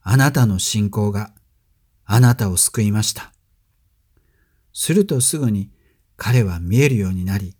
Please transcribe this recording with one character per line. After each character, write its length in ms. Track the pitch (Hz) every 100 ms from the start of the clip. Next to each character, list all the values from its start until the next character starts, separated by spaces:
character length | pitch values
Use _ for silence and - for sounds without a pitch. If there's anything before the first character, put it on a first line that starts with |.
あ 160 | 92 127
な 160 | 139
た 120 | 139 117
の 140 | 95
信 300 | - 110 104
仰 220 | 107 104
が 220 | 101 107 _ _ _ _ _ _ _
あ 160 | - 107
な 160 | 123 120
た 140 | 101
を 80 | 90
救 240 | - -
い 100 | 104
ま 120 | 104
し 100 | 107
た。」 180 | - - _ _ _ _ _ _ _ _ _ _ _ _ _ _ -
す 160 | -
る 120 | 175 202
と 160 | 139
す 160 | - 156
ぐ 140 | 127
に 200 | 104 98 _ _ _ _ _
彼 260 | - 123
は 160 | 101 85
見 220 | 87 113
え 80 | 143
る 80 | 120
よ 120 | 95
う 40 |
に 100 | 92
な 140 | 92 98
り 180 | 95